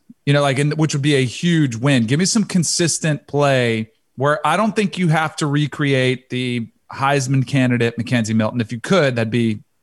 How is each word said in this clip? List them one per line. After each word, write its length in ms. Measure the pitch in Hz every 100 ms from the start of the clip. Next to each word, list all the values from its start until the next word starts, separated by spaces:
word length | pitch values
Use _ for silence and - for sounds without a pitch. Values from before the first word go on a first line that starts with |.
| - - 143
you 60 |
know, 100 | 143
like, 160 | 143 135
and 160 | 147 151
which 180 | 156
would 80 | 147
be 140 | 147 139
a 100 | 123
huge 500 | - 175 165 139 110
win. 300 | 143 131 113
Give 140 | 147
me 60 | 190
some 180 | 226
consistent 800 | - 185 143 - 170 - 160 143 -
play 640 | 143 143 131 120 113 110 _ _ -
where 300 | 143 151 151
I 120 | 180
don't 180 | 220 226
think 220 | 202 180
you 80 | 175
have 280 | 160 156 -
to 100 | 151
recreate 840 | 147 147 - 143 131 127 127 -
the 380 | 127 127 120 110 _ -
Heisman 540 | 110 135 143 131 135 120
candidate, 500 | 139 127 120 117 120
McKenzie 380 | 110 123 110 110
Milton. 260 | 107 123
If 100 | 110
you 80 | 117
could, 360 | - 185 139 117
that'd 160 | 110
be 320 | 120 117 107 - _